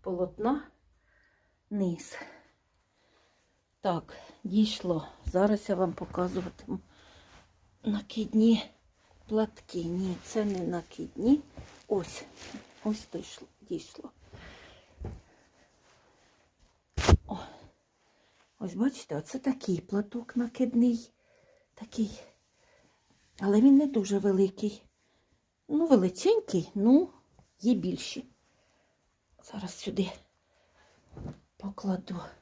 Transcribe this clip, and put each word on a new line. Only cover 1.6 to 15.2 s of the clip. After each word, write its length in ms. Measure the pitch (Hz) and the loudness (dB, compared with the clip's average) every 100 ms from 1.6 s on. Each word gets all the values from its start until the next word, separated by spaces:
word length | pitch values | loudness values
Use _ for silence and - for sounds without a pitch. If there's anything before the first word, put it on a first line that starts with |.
| _ | _
низ. 460 | 208 190 170 - - - - _ _ _ _ _ _ _ _ _ _ _ _ _ _ | -4 -2 -4 -10 -14 -16 -20 _ _ _ _ _ _ _ _ _ _ _ _ _ _
Так, 360 | 202 170 - - - - | -2 -2 -4 -20 -20 -14
дійшло. 640 | 190 196 214 - 180 160 - - - | -2 2 2 2 -2 -2 -4 -10 -2
Зараз 420 | 180 202 208 - | 2 2 2 0
я 60 | |
вам 180 | 185 185 | 0 0
показуватиму 880 | - 175 - 180 185 180 - - 190 _ _ - - - - _ _ _ _ | -2 -8 -4 -2 -2 -8 -12 -12 -12 _ _ -20 -20 -20 -20 _ _ _ _
накидні 880 | - 208 - - 214 220 226 226 - _ _ _ _ _ - | -6 -4 -6 -8 0 4 6 4 0 _ _ _ _ _ -4
платки. 580 | 214 214 - - 180 | -2 -2 -6 -12 -8
Ні, 320 | 170 180 190 180 | -4 -4 -4 -6
це 200 | - 220 | -6 -2
не 140 | 208 190 | -2 -2
накидні. 840 | 170 175 170 - - - 220 294 - - - - - | -4 -6 -8 -12 -12 -2 4 4 2 -20 -20 -20 -4
Ось, 360 | 202 170 - - - - 214 - - | -4 -4 -12 -16 -20 -16 -16 -18 -10
ось 240 | 214 214 - | -6 -6 -8
дійшло, 360 | - - - - _ | -12 -12 -16 -20 _
дійшло. 500 | - 170 - - - _ - - - - - - _ - - - | -12 -10 -10 -18 -20 _ -20 -20 -20 -20 -20 -20 _ -14 -14 -14